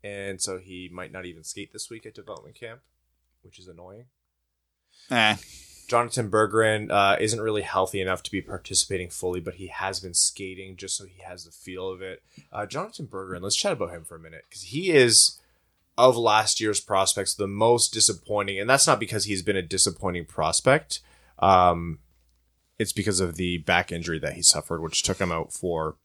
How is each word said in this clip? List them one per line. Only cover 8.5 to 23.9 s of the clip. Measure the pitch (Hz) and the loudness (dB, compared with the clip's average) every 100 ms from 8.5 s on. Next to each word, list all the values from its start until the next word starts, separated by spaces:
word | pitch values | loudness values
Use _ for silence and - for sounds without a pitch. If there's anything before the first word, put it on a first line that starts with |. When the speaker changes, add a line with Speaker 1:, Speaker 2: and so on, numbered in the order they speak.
| 90 - 95 - 95 87 | -12 -4 -2 -2 -6 -8
Speaker 1:
fully, | - 90 90 | -6 -6 -4
but | 85 | -8
he | 90 92 | -12 -14
has | - 95 95 | -8 -6 -6
been | 90 | -6
skating | 85 - - 98 92 95 90 | -2 -2 -2 -12 -12 -16 -16
just | 95 - | -10 -10
so | |
he | 95 92 | -10 -20
has | 90 90 | -18 -18
the | 85 | -18
feel | - - 92 95 | -20 -14 -10 -8
of | 92 | -10
it. | 95 92 _ - _ | -12 -16 _ -20 _
Uh, | - | -10
Jonathan | 104 135 202 - 120 | -8 -8 -10 -12 -14
Berggren, | 95 95 90 | -12 -10 -10
let's | 95 - | -4 -2
chat | 202 | -2
about | 165 87 | -2 -6
him | 87 | -8
for | 80 | -16
a | 82 | -20
minute, | 80 80 _ | -20 -20 _
'cause | - | -18
he | 87 131 190 | -10 -6 4
is, | 156 123 107 - - _ _ _ _ _ - | 6 8 6 4 2 _ _ _ _ _ 6
of | 127 117 | 6 6
last | 113 107 107 - | 4 4 2 0
year's | 110 101 | 0 -2
prospects, | - 98 95 - 95 | 0 0 2 0 -2
the | - 101 | -2 -4
most | 101 113 120 - | 2 4 6 4
disappointing, | 110 101 87 - 104 98 98 | 2 0 0 -4 -2 -2 -4
and | 107 | 2
that's | 139 - | 4 6
not | 123 | 2
because | 113 107 | 0 -4
he's | 98 98 | -4 -4
been | 90 95 | -2 -2
a | |
disappointing | 85 95 104 82 98 87 82 | -2 0 -2 0 -4 -4 -8
prospect. | - 78 80 - 143 - - _ _ _ - | -2 0 0 2 2 0 -12 _ _ _ 0
Um, | 98 92 90 85 85 78 _ _ _ _ _ _ _ _ | 6 8 8 4 -4 -10 _ _ _ _ _ _ _ _
it's | 110 | -4
because | - 104 92 | -2 -2 0
of | 92 | -2
the | 82 90 87 | -2 -2 -2
back | 78 87 87 | 2 2 2